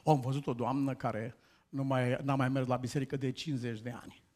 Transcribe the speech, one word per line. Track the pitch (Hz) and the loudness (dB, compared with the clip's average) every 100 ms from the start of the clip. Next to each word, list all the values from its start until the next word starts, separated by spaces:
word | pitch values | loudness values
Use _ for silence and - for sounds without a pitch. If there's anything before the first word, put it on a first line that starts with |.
O, | - | 4
am | 147 | 4
văzut | 127 135 143 | 4 -2 -2
o | |
doamnă | 120 117 135 139 | 0 0 2 0
care | 123 123 107 117 - _ _ _ | 0 -2 -2 -6 -10 _ _ _
nu | 139 | -4
mai, | 135 131 123 131 | 0 2 4 2
n-a | 139 | 2
mai | 135 127 | 2 2
mers | 135 123 | 2 2
la | 123 | 0
biserică | 123 147 135 139 | 0 -2 -2 -2
de | 131 | -2
cincizeci | - - 135 120 110 | -4 -2 -2 -2 -6
de | 117 | -8
ani. | 117 - - _ | -10 -12 -20 _